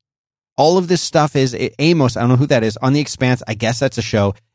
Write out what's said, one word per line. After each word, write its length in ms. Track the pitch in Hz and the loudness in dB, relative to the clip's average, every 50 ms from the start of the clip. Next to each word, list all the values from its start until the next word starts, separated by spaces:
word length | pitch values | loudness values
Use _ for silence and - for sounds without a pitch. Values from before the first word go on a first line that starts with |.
| _ _ _ _ _ _ _ _ _ _ _ - | _ _ _ _ _ _ _ _ _ _ _ 2
All 180 | 139 160 175 | 2 4 4
of 100 | 190 180 170 | 2 2 0
this 120 | 180 160 | -2 -2
stuff 340 | - - - 165 147 147 - | -2 -2 0 0 0 2 0
is, 200 | 143 135 127 120 | 0 0 0 -2
A-, 200 | - 127 - - - | -4 -6 -6 -4 -2
Amos, 400 | 143 165 175 160 135 120 - 95 | 0 2 2 4 2 0 0 0
I 20 | |
don't 80 | 117 123 | 0 2
know 80 | 127 | 2
who 100 | 123 147 143 | 2 2 2
that 140 | 147 120 110 | 2 0 0
is, 140 | 110 107 | -2 -4
on 160 | - 127 131 139 | -2 -2 0 0
The 80 | 147 | 0
Expanse, 420 | 147 - - - 135 127 127 117 - - | -2 -4 -4 -4 -2 0 0 -2 -4 -8
I 60 | 107 | -6
guess 260 | 101 117 113 123 - | -4 -2 -2 -2 0
that's 160 | 135 131 - | -2 -2 -2
a 60 | - 104 | -4 -6
show, 320 | - - 107 101 101 98 - _ _ _ | -2 0 0 0 0 -2 -4 _ _ _